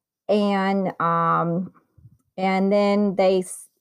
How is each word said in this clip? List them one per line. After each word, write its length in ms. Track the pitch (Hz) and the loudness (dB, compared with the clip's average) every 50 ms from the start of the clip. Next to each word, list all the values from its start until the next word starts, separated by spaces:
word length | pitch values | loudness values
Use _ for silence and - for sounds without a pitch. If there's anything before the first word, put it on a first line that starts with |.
| _ _ _ _ _ - | _ _ _ _ _ -2
And, 640 | 202 208 208 202 202 196 190 196 196 196 190 180 - - | 0 0 2 0 0 0 0 0 0 0 -2 -4 -4 -2
um, 720 | 165 170 170 170 170 165 165 165 165 170 170 175 190 170 - _ _ _ _ _ - - - _ _ _ _ | -2 0 0 0 0 0 0 0 0 -2 -2 -4 -6 -8 -12 _ _ _ _ _ -20 -20 -20 _ _ _ _
and 340 | - 185 190 190 190 190 196 202 | -4 -2 0 0 2 2 2 2
then 440 | 208 208 202 202 202 208 202 180 | 2 2 2 2 2 0 0 0
they, 240 | 196 196 185 190 190 | 2 2 2 2 2
s-, 280 | 180 - - - - - _ _ | -2 -4 -10 -18 -20 -20 _ _